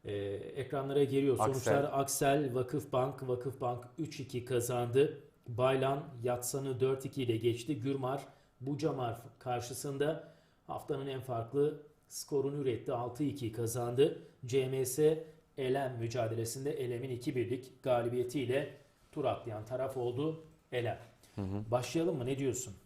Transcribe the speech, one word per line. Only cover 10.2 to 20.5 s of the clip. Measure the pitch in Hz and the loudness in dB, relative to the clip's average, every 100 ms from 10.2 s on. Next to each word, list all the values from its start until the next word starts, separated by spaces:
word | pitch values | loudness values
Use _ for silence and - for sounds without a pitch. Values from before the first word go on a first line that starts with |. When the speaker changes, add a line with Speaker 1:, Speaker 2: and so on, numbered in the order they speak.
| - - _ _ - | -8 -20 _ _ -10
Speaker 1:
haftanın | - - 139 139 | -10 -4 -4 -4
en | 135 | -6
farklı | - 117 117 143 147 147 - _ _ | -4 -4 -2 2 2 2 -14 _ _
skorunu | - - 143 135 143 | -14 -2 0 0 0
üretti. | 131 113 - | 0 0 -2
Altı | 123 123 - | -2 -4 -2
iki | 143 - 113 | -2 0 -4
kazandı. | 117 113 123 120 123 147 - - _ 123 | -2 -2 -2 0 6 6 4 -14 _ 0
C | 135 127 | 0 2
M | 135 127 | 0 0
S | - 151 160 - - _ - | 6 6 6 -4 -18 _ -4
Elem | 127 135 131 117 | 0 2 0 -2
mücadelesinde | 113 127 110 113 110 131 135 | -2 0 0 0 -4 -2 -4
Elem'in | 151 123 120 131 | -2 -2 -4 -4
iki | 120 151 127 | -4 -2 0
birlik | 104 131 - - | 0 -2 -6 -6
galibiyetiyle | 135 120 117 123 120 151 120 135 147 - - _ _ | 2 2 2 0 0 -2 0 0 0 -10 -20 _ _
tur | 156 131 | -2 0
atlayan | 104 117 110 107 | -2 -6 -8 -6
taraf | 127 - 131 | -4 -2 -2
oldu | 120 117 156 160 - | -2 0 -2 -4 -12